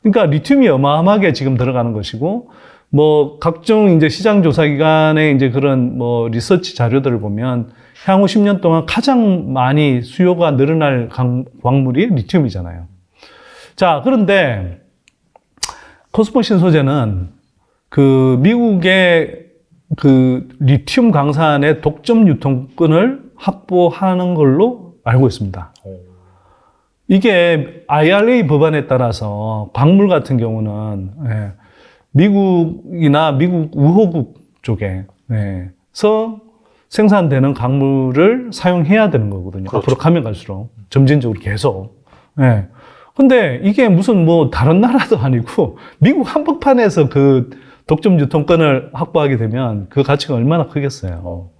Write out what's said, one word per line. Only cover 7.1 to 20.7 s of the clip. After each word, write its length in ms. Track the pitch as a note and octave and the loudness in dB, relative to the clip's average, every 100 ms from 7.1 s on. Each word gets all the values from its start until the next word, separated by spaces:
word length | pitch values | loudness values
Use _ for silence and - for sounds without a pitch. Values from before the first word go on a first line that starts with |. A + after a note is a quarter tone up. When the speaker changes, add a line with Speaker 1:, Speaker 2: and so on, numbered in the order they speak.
| A2+ | -4
Speaker 1:
보면 520 | G#2 G#2 B2+ B2 A2 - _ - | -4 -6 -4 -6 -8 -14 _ -10
향후 220 | - F#3+ G3+ | -2 0 2
십 140 | A3 | 2
년 180 | G3+ G3 | 0 0
동안 240 | F3 E3 | 0 0
가장 680 | E3 - C4+ B3 G#3+ F3+ C3 | -2 -4 0 2 2 0 -2
많이 500 | C3 B2+ D3 D3 B2+ | -2 0 2 2 0
수요가 520 | A#2 - F3+ F3 E3 | -4 0 0 2 0
늘어날 540 | C3+ C#3 D#3+ D3 B2+ A#2 | 2 0 2 0 -2 -4
강-, 340 | - B2+ B2 B2+ - | -4 -4 -4 -8 -6
광물이 460 | B2 C#3 C3 B2 A#3 | -2 0 0 -2 0
리튬이잖아요. 760 | D3+ - F#3 C3 F#2+ E2+ E2+ E2+ F#2+ _ _ - - - - - | -2 0 -2 -2 -6 -12 -14 -18 _ _ _ -20 -20 -20 -20 -20
자, 260 | - F#3 D3 | -2 0 2
그런데 720 | A#3 C4 F#3+ G3 D3 G#2+ F#2 F2 _ _ _ _ _ _ _ _ - - - _ _ | 0 0 2 2 0 -2 -8 -12 _ _ _ _ _ _ _ _ -14 -14 -20 _ _
코스모 320 | - G#3+ C4 | -2 0 0
신소재는 840 | - G3 F3+ D#3 C3+ D3 A2+ F#2 F2+ _ _ _ _ _ _ | 0 2 2 2 2 0 -2 -4 -8 _ _ _ _ _ _
그 500 | - C3+ C3+ C3 B2 | 2 4 4 2 2
미국의 1040 | D#3+ A#3+ A#3 F#3+ F3+ F#3+ F3+ E3 D3+ - - _ _ _ _ D#3 | 2 2 0 0 2 2 2 2 0 -10 -20 _ _ _ _ 0
그 500 | C#3+ C3 B2+ B2+ - - | 2 4 2 -2 -6 -2
리튬 520 | C3 | 0